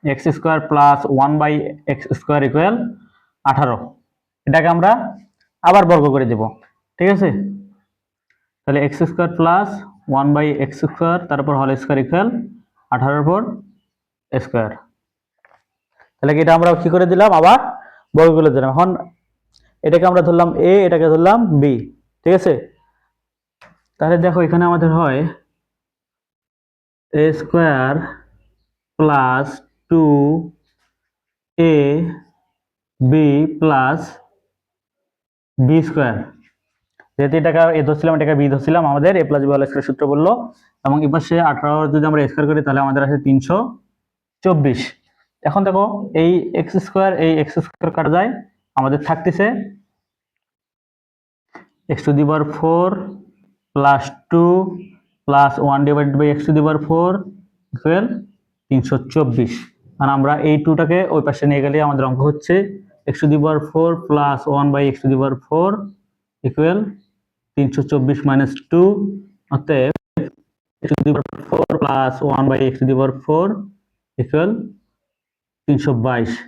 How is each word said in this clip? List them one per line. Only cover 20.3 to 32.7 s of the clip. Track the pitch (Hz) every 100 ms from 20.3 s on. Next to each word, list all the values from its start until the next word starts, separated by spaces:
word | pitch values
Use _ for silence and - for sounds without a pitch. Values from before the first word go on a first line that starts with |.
| 170 170 165 175
এ, | 196 180
এটাকে | 170 160
ধরলাম | 160 175 226 220 147
বি, | 143 120 117 _ _ _
ঠিক | 165 185
আছে? | 185 131 - _ _ _ _ _ _ _ _ _ - _ _ _
তাহলে | 156 175 175
দেখো | 170 165
এখানে | 170 175
আমাদের | 175 165 160
হয় | 156 131 160 - _ _ _ _ _ _ _ _ _ _ _ _ _ _ _ _ _
এ | 151 156 156
স্কয়ার | - 170 165 135 131 151 165 - _ _ _ _ _ _ _ -
প্লাস | 151 143 131 131 135 - _ _ _
টু | 165 156 143 143 160 170 _ _ _ _ _ _ _ _ _ _ - 165
এ | 156 139 151 170 151 _ _ _ _ _